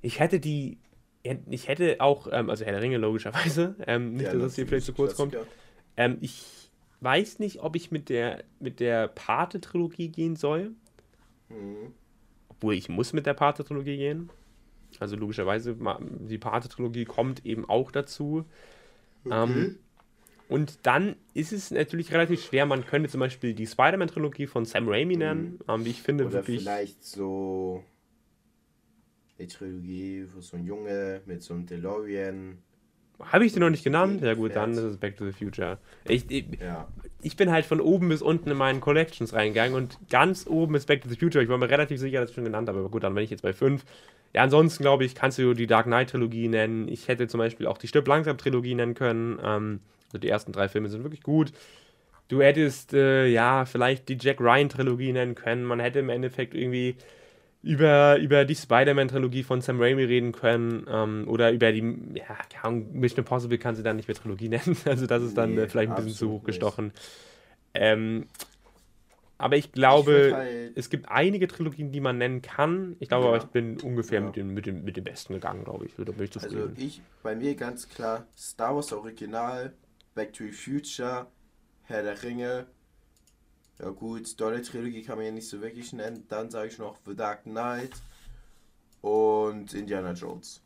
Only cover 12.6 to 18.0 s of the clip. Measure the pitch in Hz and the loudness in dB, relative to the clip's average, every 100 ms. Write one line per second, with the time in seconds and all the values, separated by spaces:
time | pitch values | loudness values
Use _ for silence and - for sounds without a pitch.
12.6 | 107 101 - 90 123 151 139 143 143 143 | -2 -2 -4 -6 -2 -2 -2 2 0 0
13.6 | 143 147 139 143 139 151 170 - _ _ | -8 -8 -8 -6 -6 -6 -10 -18 _ _
14.6 | _ _ - - 101 104 104 107 92 107 | _ _ -20 -10 -8 -6 -6 -2 0 0
15.6 | 120 117 110 - - - 107 110 117 110 | -4 -6 -6 -6 -10 -12 -10 -8 -4 -4
16.6 | 123 - 123 117 117 - 127 131 - 113 | -6 -8 -6 -6 -6 -2 -2 -4 -8 -8
17.6 | - 113 131 143 | 0 0 0 -4